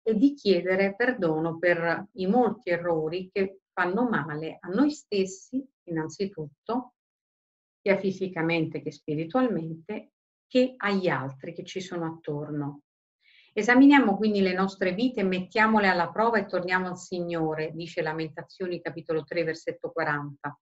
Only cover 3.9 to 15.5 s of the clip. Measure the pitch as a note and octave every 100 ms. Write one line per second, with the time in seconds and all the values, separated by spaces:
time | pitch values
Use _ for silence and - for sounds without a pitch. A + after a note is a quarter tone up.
3.9 | G3 B3 E3 D3+ D3+ D#3+ - E3+ G3 D4
4.9 | - _ G3+ F#3+ - - C4 - _ -
5.9 | D#3+ D#3 - G3 - D3 _ - A#3+ B3+
6.9 | _ _ _ _ _ _ _ _ _ G3+
7.9 | F#3+ G3 F#3+ F#3 E3+ D#3+ E3+ D#3+ D3+ C#3+
8.9 | - - D3+ E3 B3+ B3+ F3 D#3+ D#3+ -
9.9 | A3 - _ _ _ _ B3+ B3+ - G3+
10.9 | G3 F3+ C#3 C3+ C3+ E3+ E3+ F#3+ F#3+ F#3
11.9 | F3 D#3+ E3 - D3 D3 D3 C#3+ C#3+ _
12.9 | _ _ _ _ _ _ - G#3+ B3 C#4
13.9 | C#4+ A3+ G3 A3 G3+ F#3+ F3+ G3 - F#3
14.9 | F#3 B3+ A#3 F#3+ F#3 F#3